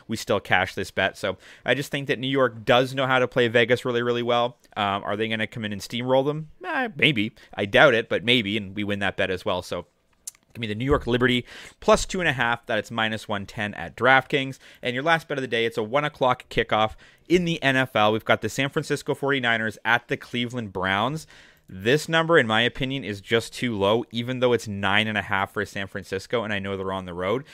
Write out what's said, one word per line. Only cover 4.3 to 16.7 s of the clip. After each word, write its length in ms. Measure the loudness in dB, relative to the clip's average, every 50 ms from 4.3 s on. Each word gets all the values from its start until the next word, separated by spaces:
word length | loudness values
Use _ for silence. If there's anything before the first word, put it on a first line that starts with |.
| 2 2 2 0 -4 _ _ _ -4
Um, 260 | -2 0 0 0 0 -2
are 120 | -4 -2
they 120 | -2 -2
gonna 200 | -2 -2 -4 -4
come 180 | -6 -6 -8 -8
in 80 | -6 -8
and 80 | -8
steamroll 440 | -10 -8 -8 -6 0 2 2 2 2
them? 240 | 0 -4 -6 -8 -12 -16 -14 -10
Eh, 260 | -6 -4 -4 -4 -4 -2
maybe. 380 | 2 2 2 2 2 -2 -4 _ -14 -20 -14 -6
I 120 | -6 -4
doubt 300 | 2 6 6 8 8 6
it, 120 | 4 0
but 160 | 0 -4 -2 2
maybe, 320 | 2 2 2 2 0 -2
and 200 | -4 -4 -6 -6
we 80 | -6 -4
win 160 | -2 -2 -2
that 180 | -2 -4 -2
bet 140 | -2 -2 -2
as 120 | -2 -4 -4
well. 180 | -4 -4 -4
So 260 | -4 -6 -8 -8 -8 _ _ _ _ _ _ _ -18 -18 _ _ _ _ -12
give 60 | -10
me 80 | -6
the 80 | -6 -4
New 100 | -4 0
York 220 | 0 0 0 2
Liberty 380 | 0 2 4 4 4 2 2 -2 -4 -16 -20 -20 -20 -14 -2
plus 260 | 4 4 4 4 2
two 140 | -4 -4 -2
and 80 | -2
a 60 | 0 0
half. 320 | 0 0 0 0 -2 -2
That 120 | -2 -2
it's 140 | -2 -2 -4
minus 360 | -4 -2 -2 -2 -2 -6 -6
one 180 | -6 -6 -6 -6
ten 280 | -8 -6 -6 -6 -6 -6
at 220 | -8 -12 -12 -6
DraftKings. 640 | 0 4 6 6 6 4 2 -4 -4 -4 -4 -10 -14 -18 -20 -18 -6
And 120 | -6 -4 -4
your 100 | -2 0
last 240 | 0 0 0 0
bet 100 | -4 -6
of 40 | -6
the 60 | -4
day, 180 | -2 0 0 0
it's 120 | 0 -2
a 60 | -4 -4
one 220 | 0 0 0 -2
o'clock 400 | -2 -2 0 2 2 2 0 -4 -4
kickoff 460 | -2 -2 0 2